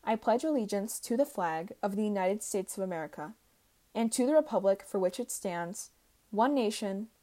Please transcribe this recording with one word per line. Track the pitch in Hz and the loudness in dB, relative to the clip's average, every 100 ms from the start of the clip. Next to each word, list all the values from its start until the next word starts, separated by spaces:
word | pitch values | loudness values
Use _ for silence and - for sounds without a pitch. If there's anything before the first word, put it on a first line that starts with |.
I | - 220 | 0 0
pledge | - 226 | 2 2
allegiance | 320 294 208 202 208 - | 2 0 0 -2 -4 -8
to | - 233 | -2 2
the | |
flag | 277 - 170 160 180 - | 2 2 -2 -2 -6 -4
of | 202 196 | -4 0
the | |
United | 214 202 185 214 | 0 2 2 0
States | - 202 190 - | -2 -4 -4 -4
of | |
America | 190 170 151 - 151 220 _ _ _ _ _ | -4 -4 -6 -8 -12 -12 _ _ _ _ _
and | 226 226 | 0 0
to | 226 247 | 2 4
the | |
republic | 311 302 214 196 196 | 4 4 2 2 0
for | - 202 | 0 0
which | 185 185 | 0 0
it | 240 | -8
stands, | - 196 170 170 208 - _ _ _ _ | -6 -6 -4 -4 -8 -14 _ _ _ _
one | 202 240 285 | 2 4 4
nation | 214 214 208 190 226 _ | 2 0 -4 -4 -8 _